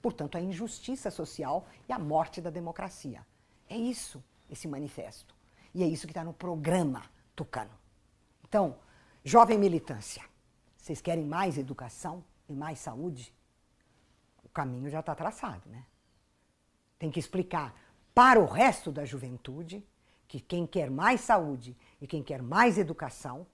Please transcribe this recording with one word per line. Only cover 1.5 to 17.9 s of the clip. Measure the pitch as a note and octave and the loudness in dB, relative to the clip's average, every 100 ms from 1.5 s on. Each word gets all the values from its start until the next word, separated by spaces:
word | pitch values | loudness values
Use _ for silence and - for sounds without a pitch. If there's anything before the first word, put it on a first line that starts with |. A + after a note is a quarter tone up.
| D#3+ - - - | -4 -6 -20 -10
e | |
a | B3+ | -8
morte | D3+ D#3 D#3+ - | -2 0 0 -4
da | F3 | -10
democracia. | D#3+ E3+ E3 F#3 - C#3 A#2+ - _ _ _ _ | -8 -10 -10 -10 -10 -14 -14 -18 _ _ _ _
É | A3 | -6
isso, | A#3 A#3+ - C3+ B2+ _ _ | -4 -4 -10 -16 -20 _ _
esse | - E3 | -14 -10
manifesto. | C#3 D3 - A2+ - - _ _ _ - | -8 -10 -12 -16 -16 -20 _ _ _ -14
E | F3+ | 0
é | F3+ | 0
isso | D#3 D#3+ | 0 -6
que | |
tá | E3+ | -10
no | E3 | -10
programa | D#3+ F3+ E3 D3+ F3+ D#3 B2 - _ _ - | -8 -8 -4 2 4 2 -2 -8 _ _ -12
Tucano. | C#3+ - G#2+ - _ _ _ _ _ _ - | -8 -8 -10 -14 _ _ _ _ _ _ -2
Então, | G#3+ F3 - - - _ _ | 2 2 -2 -20 -20 _ _
jovem | C#3 A3 A#3 A3 | 6 8 10 8
militância, | G3 E3+ - A#2 - - - _ _ _ _ _ | 4 2 -2 -10 -10 -14 -16 _ _ _ _ _
vocês | - D#3+ | -12 -8
querem | - E3 D3+ | -2 -2 -2
mais | D#3+ F#3+ D3 | -2 -2 -2
educação | C3 C3 B2 - E3+ F3 - _ _ | -6 -8 -12 -10 -10 -10 -16 _ _
e | |
mais | C#3 D3+ D3 | -10 -8 -8
saúde? | - A#2 E3+ C#3 A#2+ _ _ _ _ _ _ _ _ _ _ _ | -10 -8 -8 -8 -14 _ _ _ _ _ _ _ _ _ _ _
O | - | -14
caminho | - C#3 B2 C#3 | -6 -6 -6 -6
já | D#3 | -6
tá | D#3+ | -6
traçado, | D3 E3 A3 B3 G2+ - | -6 -6 -6 -10 -12 -16
né? | A2+ B2+ _ _ _ _ _ _ _ _ _ _ _ | -20 -20 _ _ _ _ _ _ _ _ _ _ _
Tem | D#3+ | -6
que | D3+ | -4
explicar | - F#3 F3+ F3 C#3 - _ | -4 -4 -2 -4 -6 -12 _